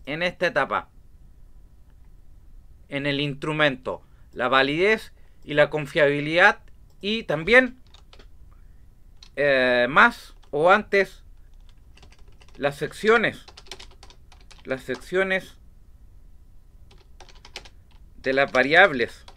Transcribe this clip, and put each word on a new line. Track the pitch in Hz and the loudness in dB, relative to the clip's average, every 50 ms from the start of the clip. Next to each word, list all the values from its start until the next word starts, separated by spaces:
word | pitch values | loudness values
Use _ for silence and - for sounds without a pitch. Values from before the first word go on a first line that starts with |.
| - | -12
en | - 147 160 175 | -10 -8 -6 -6
esta | 180 175 - 185 | -6 -4 -4 -4
etapa, | 170 - 147 135 113 101 95 - - - - - - - - - - - - - - - - - - - - - - - - - - - - - - - - - - - - - - - - - - | -2 0 -2 -2 -2 -2 -6 -6 -8 -20 -20 -20 -20 -20 -20 -20 -20 -20 -20 -20 -20 -20 -20 -20 -20 -20 -20 -20 -20 -20 -20 -20 -20 -20 -20 -20 -20 -20 -20 -20 -20 -20 -20 -20 -20 -20 -20 -18 -12
en | 147 139 139 | -10 -6 -4
el | 143 139 139 | -4 -4 -2
instrumento, | 147 147 135 143 - 156 151 156 151 147 131 - - - 92 - - - - - - - - | -4 -6 -6 -8 -8 -6 -2 0 0 0 0 -4 -8 -10 -10 -10 -12 -20 -20 -20 -20 -18 -10
la | 85 117 127 | -6 -2 2
validez | 127 131 135 135 147 160 185 208 220 220 - - - - - - - - - | 2 2 2 2 0 -2 0 0 0 -2 -6 -12 -20 -20 -20 -20 -20 -20 -12
y | 151 147 | -4 2
la | 147 147 143 | 2 2 2
confiabilidad, | 156 151 151 143 - 165 151 143 143 147 147 147 160 170 185 208 220 - - - - - - - - - | 2 -6 -6 -4 0 2 2 2 2 0 -4 -2 2 4 4 4 4 2 -8 -20 -20 -20 -20 -20 -20 -12
y | - 196 220 226 214 | -8 -6 -6 -6 -6
también, | - 160 151 160 180 233 247 262 247 - - - - - - - - - - - - - - - - - - - - - - - - - - - - - - - - - | -6 -6 -6 0 4 4 4 4 4 -2 -14 -20 -20 -20 -20 -20 -20 -20 -20 -20 -20 -20 -20 -20 -20 -20 -20 -20 -20 -20 -20 -20 -20 -20 -20 -20 -20 -20 -20 -20 -16 -6
eh, | - 143 143 139 131 127 127 123 123 123 120 | -2 0 2 2 2 2 2 2 2 0 2
más | 147 185 220 240 240 - - - - - - - | 4 4 4 4 2 -2 -16 -20 -20 -20 -18 -10
o | - 147 156 175 | -4 0 2 4
antes | 190 214 208 - - 196 190 185 - - - - - - - - - - - - - - - - - - - - - - - - - - - - - | 4 2 2 0 0 -2 -2 -2 -4 -20 -20 -20 -20 -20 -20 -20 -20 -20 -20 -20 -20 -20 -20 -20 -20 -20 -20 -20 -20 -20 -20 -20 -20 -20 -20 -20 -12
las | - 127 143 143 | -6 -6 -6 -6
secciones, | - 156 - - - - 214 226 233 208 147 107 - - - - - - - - - - - - - - - - - - - - - - - - - - | -6 -10 -10 -10 -4 0 2 2 2 2 -2 -4 -6 -18 -20 -20 -20 -20 -20 -20 -20 -20 -20 -20 -20 -20 -20 -20 -20 -20 -20 -20 -20 -20 -20 -20 -18 -10
las | - 131 131 127 | -10 -10 -10 -8
secciones | - 127 123 - - 180 185 190 190 190 190 185 - - - - - - - - - - - - - - - - - - - - - - - - - - - - - - - - - - - - - - - - - - - - - - - - - - - - - - | -10 -10 -10 -8 -6 -4 -2 -2 -2 -2 -6 -6 -10 -20 -20 -20 -20 -20 -20 -20 -20 -20 -20 -20 -20 -20 -20 -20 -20 -20 -20 -20 -20 -20 -20 -20 -20 -20 -20 -20 -20 -20 -20 -20 -20 -20 -20 -20 -20 -20 -20 -20 -20 -20 -20 -20 -20 -20 -20 -20 -20 -20 -20 -20 -20 -18
de | - - 131 131 | -10 -6 -4 0
las | 135 139 - - | 0 0 0 2
variables | 127 127 139 156 170 190 196 147 123 113 104 - - - - - | 0 2 4 6 6 6 6 4 0 -4 -4 -6 -14 -20 -20 -20